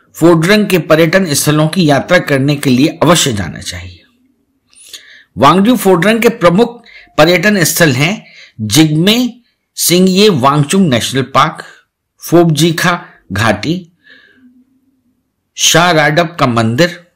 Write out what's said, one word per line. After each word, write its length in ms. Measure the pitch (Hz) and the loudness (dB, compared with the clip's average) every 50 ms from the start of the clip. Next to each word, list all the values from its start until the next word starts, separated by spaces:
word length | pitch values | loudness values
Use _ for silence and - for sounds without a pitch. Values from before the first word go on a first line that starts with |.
| _ _ - | _ _ -6
फोड्रंग 520 | - 156 170 175 165 156 185 208 214 208 | 0 2 4 4 4 2 2 0 0 0
के 120 | 170 185 175 | 0 -2 -2
पर्यटन 560 | 151 - 160 156 165 160 165 190 196 160 143 | 0 0 2 2 2 2 0 -2 -2 -2 -4
स्थलों 340 | 139 - 151 147 151 151 156 | -2 -2 0 0 0 0 0
की 180 | - 190 170 | 0 0 0
यात्रा 320 | 147 139 131 - - 180 180 | 2 2 0 0 0 0 0
करने 380 | 175 - 143 135 131 143 147 | 0 0 -2 -2 0 0 -2
के 140 | 143 - 143 | -2 0 0
लिए 280 | 123 123 143 - - - 131 | 2 2 2 0 0 0 0
अवश्य 300 | 151 175 160 - 143 113 | 2 2 2 0 -2 -4
जाना 260 | 98 92 80 - - | -6 -8 -10 -12 -14
चाहिए। 440 | - - - 87 87 90 90 - _ _ _ _ _ _ _ _ _ _ _ _ _ _ _ _ _ - - - - - - - _ _ - 95 | -14 -14 -14 -14 -14 -16 -20 -20 _ _ _ _ _ _ _ _ _ _ _ _ _ _ _ _ _ -20 -20 -20 -20 -20 -20 -20 _ _ -4 0
वांगड्यू 380 | 117 143 165 190 196 233 254 | 2 2 2 2 2 0 0
फोड्रंग 460 | 202 - 190 185 170 170 208 226 226 226 | 0 0 0 0 0 0 0 0 0 -2
के 60 | 233 | -2
प्रमुख 540 | 226 - - - 170 196 240 233 - - - - - - - _ _ - | -2 0 0 0 2 2 0 -2 -4 -12 -20 -20 -20 -20 -20 _ _ 0
पर्यटन 460 | 156 165 180 175 170 214 208 190 160 | 2 2 2 2 0 0 0 0 0
स्थल 280 | 170 170 - 175 151 120 | -2 0 2 2 2 2
हैं 340 | 127 143 170 214 - - - - - - - _ - | 0 -2 -2 -4 -6 -12 -18 -20 -20 -20 -20 _ -10
जिग्मे 720 | 110 104 101 147 160 156 151 156 170 202 220 247 254 240 240 - _ _ _ _ _ _ - | -8 -2 2 2 2 2 2 0 0 0 0 0 -2 -4 -6 -10 _ _ _ _ _ _ -10
सिंगये 520 | - - - 170 180 185 190 185 190 208 214 | -6 -4 0 2 2 2 2 2 4 2 2
वांगचुंग 600 | 180 123 123 135 143 151 143 - - 196 196 156 | 2 2 2 0 2 0 0 0 0 0 0 2
नेशनल 340 | 123 110 - - 123 135 127 | 0 -2 -2 -4 -4 -4 -4
पार्क, 420 | - - 131 147 160 156 - - - - _ _ _ _ _ _ _ _ _ | -2 0 0 0 0 -2 -10 -18 -20 -20 _ _ _ _ _ _ _ _ _
फोबजीखा 880 | - - 160 170 170 165 156 - 160 175 160 165 - 180 175 180 - - - _ _ - 98 | -6 0 2 4 4 4 2 0 0 0 0 -2 -2 -2 -2 -4 -8 -14 -20 _ _ -10 -6
घाटी, 600 | 98 113 113 101 101 - 139 170 185 175 - _ _ _ _ - - _ _ _ _ _ - _ _ _ _ _ _ _ _ _ _ _ _ _ _ _ _ _ _ _ _ _ | -4 -2 -2 -2 -4 -4 -6 -6 -6 -8 -14 _ _ _ _ -20 -20 _ _ _ _ _ -20 _ _ _ _ _ _ _ _ _ _ _ _ _ _ _ _ _ _ _ _ _
शाह 340 | - - - - 165 175 180 | -6 -2 0 0 2 2 2
राडप 460 | 170 156 147 151 151 165 175 160 - - | 2 0 0 0 0 0 -2 -2 -2 -4
का 60 | 147 | -2
मंदिर 600 | 127 117 117 113 113 117 131 170 175 - - - _ _ | -2 0 0 -2 -2 0 0 -2 -2 -2 -8 -20 _ _